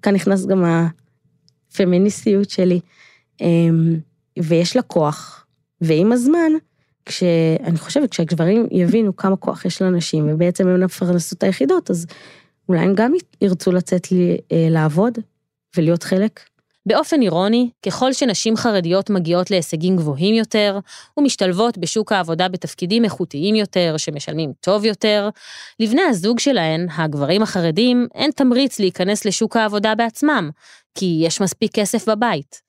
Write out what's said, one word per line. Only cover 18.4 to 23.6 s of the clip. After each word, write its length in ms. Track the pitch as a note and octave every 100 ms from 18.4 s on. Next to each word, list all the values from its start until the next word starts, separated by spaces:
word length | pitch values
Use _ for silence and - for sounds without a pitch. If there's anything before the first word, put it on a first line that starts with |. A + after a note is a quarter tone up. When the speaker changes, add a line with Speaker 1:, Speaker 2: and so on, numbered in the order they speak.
| A3 A3
Speaker 2:
חרדיות 520 | A#3+ G3+ E3 F#3 G3
מגיעות 420 | G3 E3 F3 F3+
להישגים 440 | F#3+ D#3 D#3+ F3 F#3
גבוהים 400 | D3+ C#3 F#3 A3+
יותר, 440 | A3 A3 G#3 G3 - - - -
ומשתלבות 600 | C#4+ - F#3+ F3+ A#3 G#3+
בשוק 340 | E3+ A3 G#3+
העבודה 360 | G3+ E3+ E3 F3+
בתפקידים 560 | F#3 D#3+ - F3+ A3+
איכותיים 520 | A3 - F3+ C#3+ F#3
יותר, 420 | G#3+